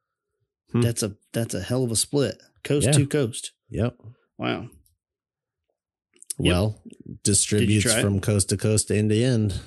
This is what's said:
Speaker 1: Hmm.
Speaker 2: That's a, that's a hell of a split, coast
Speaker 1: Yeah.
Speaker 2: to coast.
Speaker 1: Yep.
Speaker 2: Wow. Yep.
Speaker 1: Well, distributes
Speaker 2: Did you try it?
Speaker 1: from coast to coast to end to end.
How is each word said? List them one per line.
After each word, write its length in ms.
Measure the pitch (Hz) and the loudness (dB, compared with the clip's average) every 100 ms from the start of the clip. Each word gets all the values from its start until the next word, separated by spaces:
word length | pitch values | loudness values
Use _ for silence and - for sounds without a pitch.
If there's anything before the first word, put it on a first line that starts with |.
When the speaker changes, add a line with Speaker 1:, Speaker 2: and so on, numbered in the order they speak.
| _ _ _ _ _ _ _ | _ _ _ _ _ _ _
Speaker 1:
Hmm. 100 | 117 | 0
Speaker 2:
That's 220 | 120 113 | 0 0
a, 120 | 107 98 _ | -6 -8 _
that's 220 | 123 113 | -6 -6
a 80 | 98 | -6
hell 220 | 87 123 | -4 -2
of 80 | 123 | 0
a 40 | 110 | -2
split, 460 | - 143 113 - _ _ | -2 0 -2 -4 _ _
coast 240 | - 143 135 | -2 0 4
Speaker 1:
Yeah. 60 | |
Speaker 2:
to 120 | 147 139 | 4 2
coast. 460 | 151 120 - - _ - | 0 -2 -4 -14 _ -10
Speaker 1:
Yep. 260 | 107 120 - 107 - _ - | -4 -4 -4 -18 -20 _ -8
Speaker 2:
Wow. 300 | 120 101 117 - _ _ _ _ _ _ _ _ _ _ _ _ _ _ - - | -6 -6 -8 -18 _ _ _ _ _ _ _ _ _ _ _ _ _ _ -12 -2
Yep. 120 | 87 | 0
Speaker 1:
Well, 280 | 90 110 - - - - - | 2 0 -4 -14 -20 -18 -4
distributes 440 | - 98 - 104 95 | 0 2 2 2 4
Speaker 2:
Did 80 | 107 | 2
you 60 | 120 | 2
try 80 | 113 | 2
it? 20 | |
Speaker 1:
from 160 | 101 98 | 0 0
coast 280 | 113 104 - | 0 0 0
to 80 | 101 | 0
coast 300 | 110 107 - | 0 0 0
to 100 | 101 | 0
end 140 | 107 | 2
to 100 | 107 | 2
end. 360 | 127 117 107 92 | 2 2 0 -4